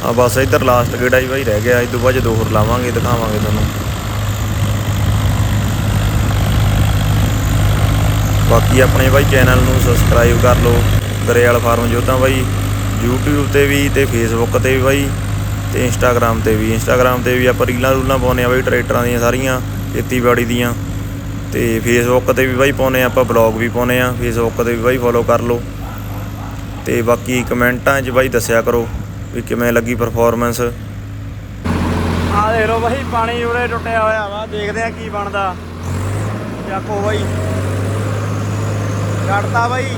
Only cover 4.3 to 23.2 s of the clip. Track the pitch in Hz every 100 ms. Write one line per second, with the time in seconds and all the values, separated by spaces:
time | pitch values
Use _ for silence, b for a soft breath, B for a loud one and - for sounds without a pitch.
4.3 | - - - - - - - - - -
5.3 | - - - - - - - - - -
6.3 | - - - - - - - - - -
7.3 | - - - - - - - - - -
8.3 | - - 117 - 127 127 - 131 135 147
9.3 | 131 127 127 123 127 127 117 - 117 117
10.3 | 120 123 120 120 120 - - - - 117
11.3 | 120 120 120 117 117 120 120 123 131 131
12.3 | - 101 - - - - - 120 127 147
13.3 | 147 135 143 143 143 139 - - 117 117
14.3 | 113 117 127 127 131 131 139 135 - -
15.3 | - - - - 131 123 113 127 120 117
16.3 | 113 110 110 110 110 104 127 127 123 120
17.3 | 127 127 120 127 123 131 131 131 135 123
18.3 | 127 123 127 127 123 117 120 120 120 117
19.3 | 127 131 127 101 101 - 107 98 127 120
20.3 | 120 117 120 120 113 - - - - -
21.3 | - - 127 120 113 113 120 120 123 -
22.3 | 123 131 127 139 139 131 131 127 131